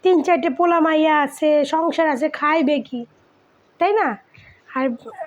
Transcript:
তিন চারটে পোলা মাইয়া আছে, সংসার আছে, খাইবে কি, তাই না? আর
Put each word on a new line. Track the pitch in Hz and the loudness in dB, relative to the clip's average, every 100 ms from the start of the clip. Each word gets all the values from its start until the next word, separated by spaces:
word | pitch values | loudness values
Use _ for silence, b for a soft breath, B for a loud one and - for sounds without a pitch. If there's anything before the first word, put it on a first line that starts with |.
তিন | 370 349 | 4 2
চারটে | 277 339 320 | 2 0 0
পোলা | 262 339 339 | 0 2 2
মাইয়া | 320 311 311 302 | 2 2 2 2
আছে, | 285 285 302 294 | 0 -2 0 2
সংসার | 285 320 330 330 320 | 0 -2 -2 0 0
আছে, | 262 302 | 0 -4
খাইবে | - 294 320 277 285 | -2 -2 0 0 -2
কি, | - 247 240 _ _ _ _ _ _ _ | -4 -12 -12 _ _ _ _ _ _ _
তাই | 359 | 0
না? | 427 311 208 _ b b b _ | 0 -2 -4 _ b b b _
আর | 262 262 240 226 - | -4 -4 -6 -14 -14